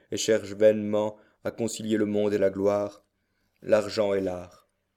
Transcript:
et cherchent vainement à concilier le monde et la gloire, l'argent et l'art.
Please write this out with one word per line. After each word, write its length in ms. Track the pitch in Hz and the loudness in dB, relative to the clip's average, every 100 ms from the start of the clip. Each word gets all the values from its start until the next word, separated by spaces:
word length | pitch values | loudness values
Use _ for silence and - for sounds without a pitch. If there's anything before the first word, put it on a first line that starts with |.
| _ | _
et 60 | 104 | -6
cherchent 360 | - 110 98 | 0 0 -2
vainement 640 | 101 107 107 104 104 107 107 _ _ | 4 6 6 0 -2 -4 -6 _ _
à 80 | 110 | -10
concilier 460 | - 113 - 110 107 | -6 -6 -6 -2 0
le 100 | 107 | 0
monde 260 | 104 104 | 0 0
et 60 | 101 | 2
la 100 | 98 | 0
gloire, 560 | 95 98 101 104 - _ _ _ _ _ _ | 0 0 0 -2 -10 _ _ _ _ _ _
l'argent 540 | - 107 101 98 104 98 | 0 0 0 -2 0 0
et 60 | |
l'art. 460 | 95 90 90 - _ _ _ | -2 -6 -12 -20 _ _ _